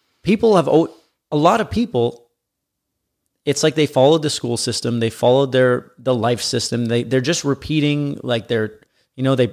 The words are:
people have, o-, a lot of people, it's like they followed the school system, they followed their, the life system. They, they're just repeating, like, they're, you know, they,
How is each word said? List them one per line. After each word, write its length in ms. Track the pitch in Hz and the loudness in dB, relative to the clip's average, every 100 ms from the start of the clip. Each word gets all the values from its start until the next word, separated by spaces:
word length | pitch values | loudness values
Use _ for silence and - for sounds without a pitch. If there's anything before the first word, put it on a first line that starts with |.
| _ _ | _ _
people 340 | - 208 226 190 | -2 2 4 4
have, 120 | 135 | 4
o-, 260 | 147 165 - _ _ _ | 2 2 -6 _ _ _
a 40 | 151 | 0
lot 240 | 165 220 | 2 2
of 80 | 208 | 0
people, 540 | 214 240 123 120 - _ _ _ _ _ _ _ _ _ _ _ _ | -4 -2 -2 -2 -6 _ _ _ _ _ _ _ _ _ _ _ _
it's 180 | - 139 | -4 0
like 120 | 160 | 0
they 120 | 151 139 | 0 0
followed 360 | 131 135 160 | 4 4 4
the 80 | 147 | 0
school 260 | - 120 117 | -6 -6 -4
system, 440 | - 113 120 120 | -4 -6 -4 -2
they 100 | 113 | -4
followed 420 | - 120 131 139 | 0 2 2 2
their, 400 | 127 127 123 - _ | 2 2 0 -6 _
the 160 | 123 | -4
life 260 | 123 113 120 | -2 -2 -2
system. 460 | - 120 - 120 117 | -4 -6 -4 -4 -2
They, 160 | 120 | -2
they're 180 | 120 131 | 0 -2
just 240 | 127 170 | 0 -2
repeating, 720 | 143 131 - 156 147 147 143 - | -4 -4 -4 -2 0 -2 -4 -6
like, 260 | 123 117 - | -6 -6 -2
they're, 300 | 117 107 - _ _ _ - | -4 -4 -8 _ _ _ -4
you 60 | |
know, 120 | 131 | 0
they, 180 | 131 120 | 2 0